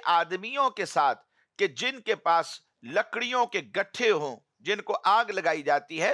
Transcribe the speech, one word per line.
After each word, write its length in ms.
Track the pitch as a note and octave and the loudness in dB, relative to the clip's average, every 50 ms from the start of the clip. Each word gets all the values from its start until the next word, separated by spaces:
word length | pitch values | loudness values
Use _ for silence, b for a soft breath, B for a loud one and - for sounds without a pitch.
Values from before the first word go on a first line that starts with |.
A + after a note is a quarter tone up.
| - | 2
آدمیوں 680 | - E3+ E3+ E3+ D#3+ F3+ F3+ F#3+ A3+ C4 C#4 C#4 B3+ | 2 2 2 2 0 -2 -6 -6 -4 -2 0 0 0
کے 160 | G#3 - F#3+ | 0 -4 -6
ساتھ 420 | D#3 - E3+ C#3+ C#3 A#2+ - _ _ _ _ _ _ _ - | -2 0 2 2 2 2 -2 _ _ _ _ _ _ _ -2
کہ 100 | G3 F3+ | -2 -2
جن 340 | C3+ A#2+ E3+ B3+ C4+ B3+ | -2 -2 -4 -4 -4 -4
کے 140 | G#3 - G#3+ | -4 -4 -4
پاس 440 | - - E3+ E3+ E3+ D#3 - - - _ _ _ _ - | -2 2 2 2 2 2 -2 -8 -18 _ _ _ _ -10
لکڑیوں 640 | A#2 D3 G3 A3+ - - A3+ A#3+ A#3+ B3+ B3 A#3+ | -4 -2 -2 -2 -2 -4 -6 -4 -2 0 0 0
کے 140 | A#3 - - | 0 -2 -6
گٹھے 520 | D3+ G#2+ G2 - G3 - - - B3 A3 | -6 -4 -4 -4 -4 -4 -4 0 2 2
ہوں، 260 | G#3 D#3 D3 C#3 B2 G#2+ _ _ _ _ | 2 2 0 -4 -8 -10 _ _ _ _
جن 220 | A#2 D3+ G#3 G#3 | -4 -4 -4 -4
کو 160 | G#3 - G3+ - - | -2 -4 -4 0 2
آگ 220 | F#3 G3+ A3+ A#3 | 4 4 4 2
لگائی 380 | G#3 G3+ F#3+ E3 E3 D#3+ D#3 C#3+ | 0 -2 -2 0 0 0 0 2
جاتی 380 | C#3+ C#3+ C#3+ C#3+ - E3 D#3+ | 2 2 2 0 -2 -4 -2
ہے، 120 | E3 G#3+ | 0 0